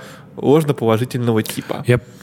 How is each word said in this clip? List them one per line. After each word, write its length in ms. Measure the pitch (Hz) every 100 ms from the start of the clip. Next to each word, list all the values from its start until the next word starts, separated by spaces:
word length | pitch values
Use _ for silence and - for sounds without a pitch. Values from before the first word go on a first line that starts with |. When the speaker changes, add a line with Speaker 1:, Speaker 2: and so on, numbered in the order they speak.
| - - - -
Speaker 1:
ложноположительного 1080 | - 156 147 131 113 110 123 123 117 110
типа. 400 | - - - - -
Speaker 2:
Я, 120 | 120 - -